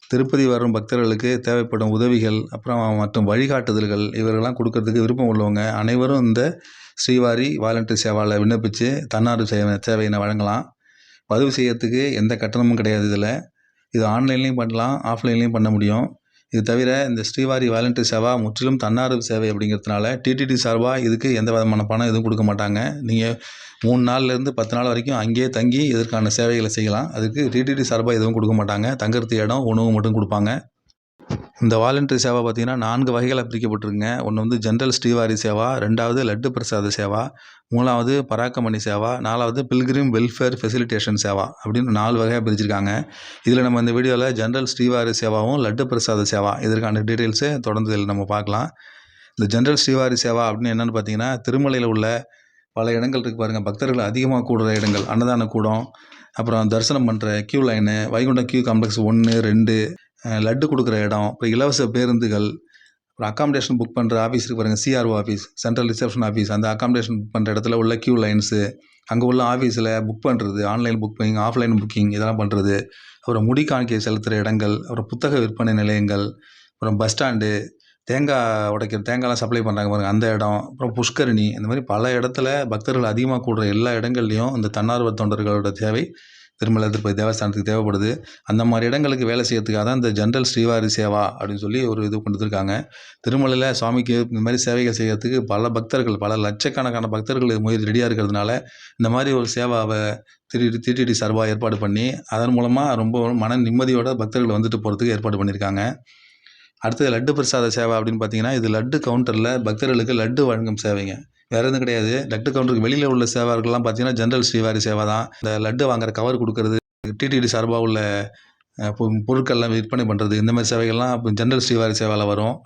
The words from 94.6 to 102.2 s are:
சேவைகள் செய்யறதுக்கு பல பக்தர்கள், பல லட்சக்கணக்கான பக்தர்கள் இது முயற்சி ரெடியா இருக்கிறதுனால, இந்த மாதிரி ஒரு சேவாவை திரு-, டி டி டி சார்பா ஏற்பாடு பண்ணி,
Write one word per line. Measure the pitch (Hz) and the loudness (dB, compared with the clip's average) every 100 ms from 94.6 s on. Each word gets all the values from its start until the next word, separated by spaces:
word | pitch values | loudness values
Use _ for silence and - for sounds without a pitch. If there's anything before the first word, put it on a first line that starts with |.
சேவைகள் | 123 120 123 110 | 0 0 0 0
செய்யறதுக்கு | 113 107 120 131 | 0 -2 0 -2
பல | 113 104 117 | 0 0 0
பக்தர்கள், | 113 113 135 120 101 | -2 -2 -2 0 -2
பல | 104 110 | -2 -2
லட்சக்கணக்கான | 104 107 147 139 127 120 110 | -2 -2 -4 -2 -4 -4 -4
பக்தர்கள் | 110 110 131 123 | -4 -4 -2 0
இது | 110 | 0
முயற்சி | 110 113 107 | 0 0 0
ரெடியா | 110 120 | 0 0
இருக்கிறதுனால, | 113 101 101 104 127 - - - - | 0 -2 -2 -2 -4 -6 -18 -20 -2
இந்த | 117 | 0
மாதிரி | 120 139 | 2 2
ஒரு | 131 117 | 0 0
சேவாவை | - 123 120 107 107 107 104 - _ _ | -2 -2 0 0 -2 -2 -6 -12 _ _
திரு-, | 120 120 | 0 0
டி | 117 120 | 0 -2
டி | 123 123 | 0 0
டி | 113 | 0
சார்பா | 107 107 110 | 0 0 0
ஏற்பாடு | 107 113 107 | 0 -2 -2
பண்ணி, | 104 104 123 127 | 0 0 -2 -4